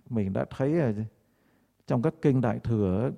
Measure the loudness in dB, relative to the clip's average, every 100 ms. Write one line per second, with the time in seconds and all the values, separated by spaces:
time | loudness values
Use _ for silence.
0 | -6 -4 -2 -2 -4 -4 -2 0 0 -2
1 | -6 -12 _ _ _ _ _ _ -4 0
2 | 0 0 2 2 2 -2 -2 0 2 2
3 | -2